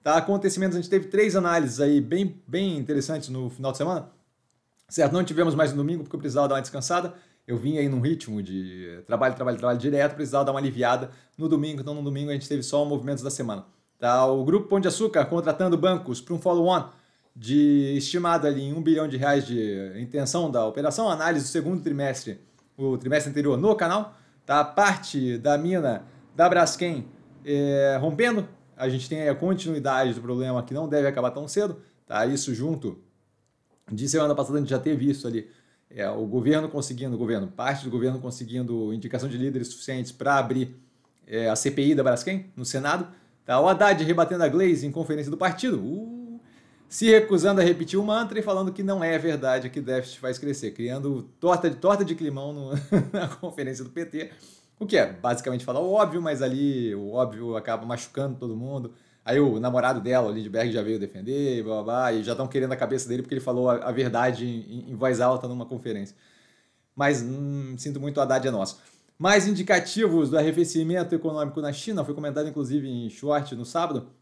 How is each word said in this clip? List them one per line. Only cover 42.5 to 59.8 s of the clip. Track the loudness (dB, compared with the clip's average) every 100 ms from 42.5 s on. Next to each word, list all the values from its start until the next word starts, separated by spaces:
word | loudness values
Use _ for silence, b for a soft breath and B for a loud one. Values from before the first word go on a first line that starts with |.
no | -12 -6
Senado, | -2 0 -2 -4 B B B 2
tá? | 4
O | 6
Haddad | 6 6 6
rebatendo | 4 4 2 4
a | 4
Glaze | 4 4 2 0
em |
conferência | -4 -4 -4 -4
do | -2
partido, | -2 0 -2 0
uh, | -2 -6 -8 -14 -14 -18 b b b b _
se | 0 8
recusando | 8 8 4 4 6
a |
repetir | 4 4 0 0
o |
mantra | 0 0 -2 -4
e |
falando | -2 -2 -2
que | -4
não | -2 0
é | 0 0
verdade | 0 0 0 0 -2
que | -8
déficit | -2 -2 -4 -8
faz | -6 -6
crescer, | -6 -6 -6
criando | -6 -6 -4 -4 -4 -8 _
torta | 2 4 2
de, | 2
torta | 2 2
de | 0
climão | -2 -4 -6 -8
no, | -10 -6 -6 0 0
<laughs> | 2 -4
na | -6
conferência | -8 -12 -8 -8 -8 -10
do |
P | -10 -8
T, | -8 -10 B B B B _
o | 0
que | 2
é | 2
basicamente | 0 -2 -2 -2 -4
falar | -4 -2
o | 2
óbvio, | 2 2 0
mas | -4 -2
ali | -2 0 -2 0 -4
o | -4 -4
óbvio | -2 -2 -2 -6 -6
acaba | -4 -6 -4
machucando | -8 -8 -6 -6 -6
todo | -8 -8
mundo. | -8 -8 -10 b b b
Aí | 0 4
o | 4 2
namorado | 0 2